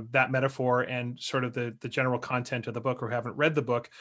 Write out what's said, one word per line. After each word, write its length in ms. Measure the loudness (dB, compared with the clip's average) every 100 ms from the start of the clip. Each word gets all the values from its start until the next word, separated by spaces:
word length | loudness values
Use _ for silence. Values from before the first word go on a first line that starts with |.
| 2
that 200 | 2 4
metaphor 520 | 2 0 2 2 4
and 360 | 2 -2 -4 -6
sort 240 | -2 0
of 100 | 0
the, 220 | -2 -4 -6
the 80 | -4
general 300 | 0 2 0
content 480 | 0 -2 -2 -4 -4
of 60 |
the 80 | -4
book 220 | -2 -2
or 60 | -2
haven't 260 | -4 -4 2
read 200 | 2 2
the 60 |
book, 280 | 2 -2 -2 -16